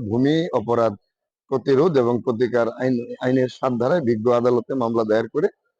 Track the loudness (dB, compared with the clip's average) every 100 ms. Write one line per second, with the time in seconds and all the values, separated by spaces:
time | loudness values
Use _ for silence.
0 | -4 0 0 0 -2 -4 -2 0 0 -2
1 | _ _ _ _ _ -4 2 2 4 2
2 | 2 0 -2 -2 0 0 0 -2 -2 -2
3 | -4 -6 -2 0 0 -2 -4 0 0 0
4 | 0 0 2 2 2 0 0 -4 -2 0
5 | 0 0 0 -2 -4 -4 _